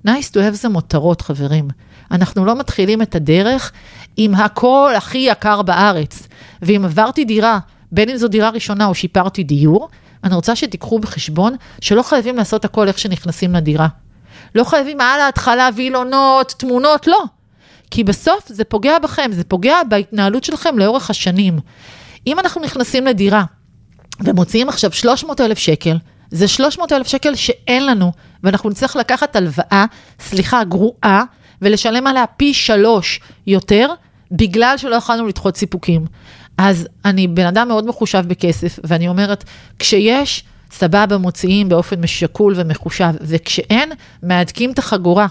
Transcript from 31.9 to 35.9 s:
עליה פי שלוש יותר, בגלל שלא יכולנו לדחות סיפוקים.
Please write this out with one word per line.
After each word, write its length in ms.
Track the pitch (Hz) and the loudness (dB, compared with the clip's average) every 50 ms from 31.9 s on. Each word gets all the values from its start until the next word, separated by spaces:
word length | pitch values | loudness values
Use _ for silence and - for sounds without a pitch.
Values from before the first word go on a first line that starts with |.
| 220 247 262 | -2 0 0
עליה 200 | 269 262 262 240 | 0 0 0 0
פי 280 | - _ - 285 285 269 | -2 _ 0 0 0 2
שלוש 680 | - - - 220 202 202 226 233 196 165 - - - - - - _ _ | 0 0 2 2 4 4 4 4 2 0 -4 -8 -8 -12 -20 -20 _ _
יותר, 460 | 190 196 190 - - 208 208 240 285 349 - _ _ _ _ _ _ | 0 0 0 2 2 2 4 4 2 -2 -8 _ _ _ _ _ _
בגלל 420 | 180 160 220 190 175 220 233 247 277 | 0 0 0 2 4 2 2 2 2
שלא 200 | 269 269 269 233 | 0 -2 -2 -2
יכולנו 300 | 233 - - 233 226 233 | -2 0 -2 -2 -2 -2
לדחות 300 | 214 185 - - 196 175 | -4 -6 -2 -4 -4 -2
סיפוקים. 480 | - 208 - - 175 - - | -2 -4 -4 -4 -6 -2 0